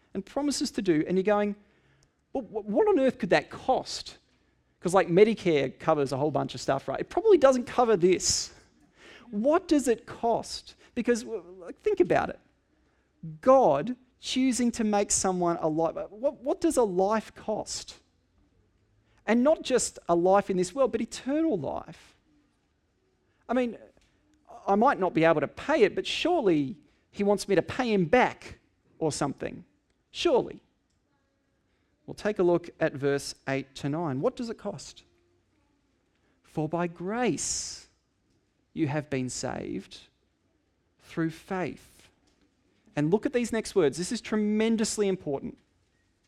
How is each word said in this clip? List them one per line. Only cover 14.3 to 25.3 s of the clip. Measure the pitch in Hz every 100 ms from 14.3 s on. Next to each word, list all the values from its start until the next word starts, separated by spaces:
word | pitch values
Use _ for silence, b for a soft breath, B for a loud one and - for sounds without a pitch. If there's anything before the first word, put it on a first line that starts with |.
| 254 262 226 240
to | - 214
make | 202 202
someone | - 190 180 170 170
alive. | 160 156 165 - 160
What, | 208 277 269
what | 247 370
does | 330 262
a |
life | 220 180 190 220 - -
cost? | - 214 - - - - _ _ _ _ _ _ _ _ _ _ _ _ -
And | 233
not | 269 320
just | 294 254 - - -
a | 170
life | 180 196 196
in | 185
this | 180
world, | 277 262
but | 226
eternal | 233 - 254 294 320 202
life. | 131 - - 170 - _ _ _ _ _ _ _ _ _ _ _ _ _ -
I |
mean, | 247 247 180 110 _ _ _ _ _ - - -
I | 202
might | 254 254
not | 180
be | 214
able | 160